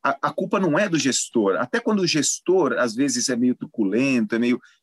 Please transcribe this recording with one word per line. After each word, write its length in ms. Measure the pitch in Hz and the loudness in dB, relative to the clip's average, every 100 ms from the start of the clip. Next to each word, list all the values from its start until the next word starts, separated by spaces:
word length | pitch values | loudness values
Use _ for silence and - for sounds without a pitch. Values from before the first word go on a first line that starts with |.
A, 260 | 135 - 147 | -2 -2 -6
a 40 | |
culpa 260 | - 185 208 | -4 -2 0
não 200 | 185 151 | 2 2
é 100 | 208 | 0
do 100 | 160 | 0
gestor. 580 | 131 117 - 123 98 92 | 0 -2 -2 0 2 0
Até 220 | 123 233 | -2 -4
quando 220 | 233 214 | 0 0
o 60 | 170 | 0
gestor, 680 | 151 135 - - 185 139 | 0 -2 -2 0 2 2
às 220 | 120 120 | 0 -2
vezes, 340 | 110 139 120 - | 0 -2 0 -2
é 80 | 120 | 0
meio 180 | 123 | 0
truculento, 800 | 123 - - 101 107 139 123 107 | 0 -6 -2 0 2 2 0 0
é 40 | 113 | 0
meio, 220 | 120 123 - _ | 0 -2 -4 _